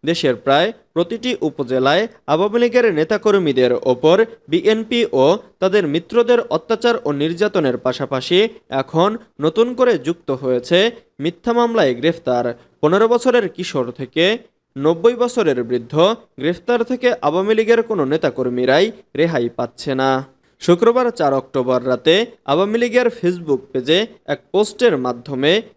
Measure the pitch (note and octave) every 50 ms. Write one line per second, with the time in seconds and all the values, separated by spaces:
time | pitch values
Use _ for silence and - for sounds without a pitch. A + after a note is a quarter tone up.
0 | - D#3 E3+ E3+ - C#3+ B2 G#2 - C#3 C3+ D3 E3+ G#3+ A3+ _ _ _ _ D#3+
1 | F3 E3+ A3+ A3+ A3+ B3+ A#3+ - - D#3 C3 - C#3 A#2+ B2+ C3 C3 C3+ D3 F3+
2 | A3 A3 - _ _ - D3 D#3+ F#3+ G#3 G3+ A#3+ A#3+ A#3+ A3 B3 A#3+ A3+ F3 D3+
3 | D#3 D#3 G#3+ G3+ - G#3+ G3+ G3 F3+ D#3 C3 B2+ B2+ B2 B2 - - C3 B2+ B2
4 | D3 D#3 F3 G3+ A3+ A3+ - _ _ - C#3+ F3 - G#3+ A3 A3 A3 A3 B3 A#3+
5 | A#3 - - C3 C3 C#3+ F3+ G#3 - - _ _ F#3 F#3+ F#3 G#3 F#3 D3+ C#3+ E3+
6 | E3+ _ - A#3 A#3+ G#3+ A#3+ A#3+ - - - D#3 - - A3+ A3 A#3 A#3+ A#3 -
7 | - C#3+ D3 C#3 C#3+ D#3+ F3 E3+ G#3 G#3 - F#3+ D#3 C3 A#2+ - - C3 B2 -
8 | C#3+ B2+ C#3 C3 B2 - F3 F3+ G#3+ A3 A3 - _ _ - C3+ C3+ - - D#3+
9 | F3 G3+ A3 A3+ - _ _ - C#3+ D#3+ D#3+ G#3+ A3+ A#3+ B3 A#3 B3+ B3 A3+ D#3
10 | B2+ D3 E3+ - _ - C3+ B2+ C3+ B2+ B2+ B2 A#2+ - E3+ F3+ G3+ A#3 A#3 -
11 | _ _ _ _ C#3 E3 F3 _ _ A#3+ A#3 A#3+ A#3+ A#3 A#3 A3+ E3+ C3+ B2 A#2
12 | A#2+ E3 D#3+ - - B2+ B2 B2 A#2+ A#2+ A#2+ - _ _ _ _ - D3+ F3 G3+
13 | A3 A3+ A#3+ A#3+ A#3+ B3+ A#3+ B3 G#3 F3 - - F3+ - - C#3 B2 A#2+ B2 -
14 | C3+ A2+ _ D#3+ E3 F#3+ A3 A#3 - _ _ _ _ _ _ C3+ C#3 D#3 E3+ E3
15 | E3 A#3 B3 A#3 B3 A#3+ A#3+ A#3 G#3 D#3+ C3+ B2 A#2+ A#2 B2 B2 A#2 A#2 - D3+
16 | E3+ G3 A3+ A3+ - _ _ - B2+ D#3+ F3 F3 _ - A#3+ A#3+ A#3 A#3 C4 B3
17 | B3 B3 A3+ - - D3 D#3 F3+ F#3+ G#3 A3 A3 A3+ G#3 A#3 A3+ A3+ A3+ A3 F#3
18 | C#3+ C3 D3 D#3 D#3+ D3 B2 - B2+ B2 B2 B2 B2+ B2 C3 D#3 F#3+ A3+ A3 -
19 | - _ _ C3+ D#3+ E3+ D#3+ C3+ A#2+ A#2+ - - B2 A#2+ _ - - D3 C3+ C3
20 | C3 C3 C3 C3 C3+ - _ _ _ _ _ _ - - F3 F3 A#3 A#3 A#3 B3
21 | B3+ A#3+ A#3 - D#3+ C#3+ C#3 C3+ B2+ - - C3+ B2 B2 B2+ B2 A#2+ C3 B2+ A#2+
22 | - D#3+ E3 G3 A#3 - - _ _ - C#3 D#3+ F#3+ G#3 G#3+ A#3 A#3+ B3 G#3 B3
23 | B3+ A#3+ A#3+ - - F3 F3+ F3 E3+ D#3 C#3 B2+ - _ - C3 A#2+ C3+ D#3+ F#3
24 | A3 A3+ - _ _ - D3 - _ _ - F#3+ G#3+ G#3 - - B3+ A#3 F3 C3+
25 | B2 B2+ A#2+ A#2+ A#2+ - C#3 B2+ C3+ D3 F3+ G#3+ A3+ - _